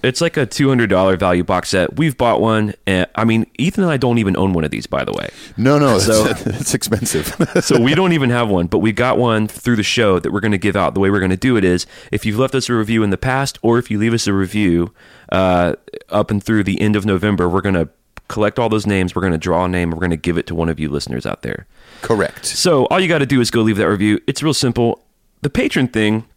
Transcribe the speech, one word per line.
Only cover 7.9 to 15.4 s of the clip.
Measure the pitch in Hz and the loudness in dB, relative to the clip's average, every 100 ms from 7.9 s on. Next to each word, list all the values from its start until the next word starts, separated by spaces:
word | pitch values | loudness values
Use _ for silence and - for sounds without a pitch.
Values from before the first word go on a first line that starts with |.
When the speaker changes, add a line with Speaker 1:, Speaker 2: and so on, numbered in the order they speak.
Speaker 1:
don't | 147 190 | 2 2
even | 165 131 | 2 2
have | 120 113 | 0 0
one, | 92 85 | 0 0
but | 98 | 0
we | 107 | 0
got | 101 123 - | 0 0 2
one | 120 110 107 | 2 0 -2
through | - - 113 | -4 -2 0
the | |
show | 101 - 107 90 | 0 0 2 2
that | - | 0
we're | 98 | -2
gonna | 107 98 | 0 0
give | 101 98 | 0 0
out. | 80 | 0
The | 95 | 2
way | 98 | 2
we're | 101 | 2
gonna | 92 92 | 0 0
do | 135 117 | 2 2
it | |
is, | 92 90 - - - | 4 2 -2 -16 -8
if | 104 | -4
you've | 110 104 | -2 -2
left | 131 | 0
us | 131 123 | -2 -2
a | |
review | 120 107 113 | -2 0 0
in | 104 | 0
the | 95 | 0
past, | 131 131 139 - | -2 -2 -4 -2
or | 113 117 | 0 0
if | - | 0
you | 107 | -2
leave | 110 | 0
us | 113 - | 0 0
a | |
review, | 98 95 104 98 85 85 _ - - - | 0 0 0 2 2 0 _ -20 -20 -4
uh, | 92 | 0